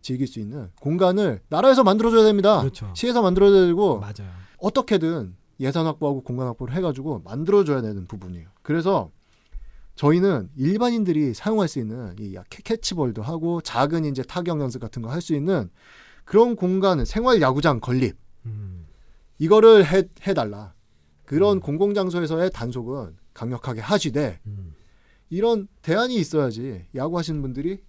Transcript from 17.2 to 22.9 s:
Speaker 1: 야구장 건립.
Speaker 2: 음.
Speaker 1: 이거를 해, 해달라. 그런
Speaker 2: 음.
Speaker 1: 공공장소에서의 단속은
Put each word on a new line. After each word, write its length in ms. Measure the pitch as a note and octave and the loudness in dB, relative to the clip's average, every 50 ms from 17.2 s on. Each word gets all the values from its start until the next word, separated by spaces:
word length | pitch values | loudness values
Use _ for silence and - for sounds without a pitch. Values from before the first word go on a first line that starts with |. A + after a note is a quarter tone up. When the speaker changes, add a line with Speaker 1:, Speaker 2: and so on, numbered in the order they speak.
| A#3 B3+ B3 G#3 | 2 2 2 4
Speaker 1:
야구장 380 | D3 C3 C3 C#3+ D3 E3 C3+ A2+ | 4 2 0 2 0 0 0 0
건립. 360 | - - B2+ C3 B2+ G#2 - - - - - - - | -2 -2 -2 0 0 -2 -4 -8 -20 -20 -20 -18 -16
Speaker 2:
음. 400 | A#2 G#2+ G#2 G2+ F#2+ F#2 F2 D#2+ D2+ - _ - - - - _ _ _ _ | -14 -12 -12 -14 -14 -16 -16 -18 -20 -20 _ -20 -20 -20 -20 _ _ _ _
Speaker 1:
이거를 460 | D#3 D#3+ G#3 G#3+ G#3+ A3+ A3+ G#3 F#3 D3 | 2 4 6 8 10 10 10 10 8 6
해, 120 | F3 G3 F#3 F#3+ - - | 4 2 0 0 -6 -10
해달라. 520 | - G3 F#3+ D3+ A#2+ G#2 G2+ G2+ G#2+ G2+ - _ _ _ _ _ _ _ _ _ _ | -6 -4 -2 -2 -2 -4 -6 -12 -16 -18 -20 _ _ _ _ _ _ _ _ _ _
그런 320 | - C#3+ D3+ G3 G#3 G3+ | -4 0 2 2 2 2
Speaker 2:
음. 40 | F#3+ | 0
Speaker 1:
공공장소에서의 880 | - D3 C#3+ D#3+ G3 G3+ G3+ G3+ F#3+ F#3 E3+ F3 E3+ D3+ D#3+ D#3+ F3 F#3 | -2 -4 -2 0 0 0 0 -2 -2 -2 -2 -4 -4 -2 -2 -2 -2 -2
단속은 640 | F3+ - A#2+ A#2+ A#2+ B2+ A2+ A#2+ | -2 -6 -8 -8 -8 -8 -8 -8